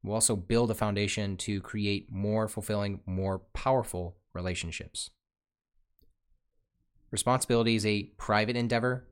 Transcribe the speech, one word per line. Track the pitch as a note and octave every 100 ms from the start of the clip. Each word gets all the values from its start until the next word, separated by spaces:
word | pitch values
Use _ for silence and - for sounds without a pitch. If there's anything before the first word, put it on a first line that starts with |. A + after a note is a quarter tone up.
Will | G2+ A2
also | - G#2
build | F2+ A#2 A#2+
a | A2
foundation | G#2+ G2+ G2+ - G2+ F#2
to | - G2+
create | - G#2+ G2+ G2+ -
more | F#2+ G#2 A2 G#2+
fulfilling, | - - G#2 G2+ G2 -
more | F#2 F#2+ F#2+ -
powerful | - C3+ C3 A2 F2+ F2 - _
relationships. | - F#2 F2 E2 - - - - _ _ _ _ _ _ _ _ _ _ _ _ _ _ _ _ _ _ _ _
Responsibility | A2 - B2+ - A#2 A#2 A2+
is | G#2+
a | G#2 G2+ -
private | - G#2+ G#2+ A#2+
endeavor. | A#2 A#2 B2 B2 -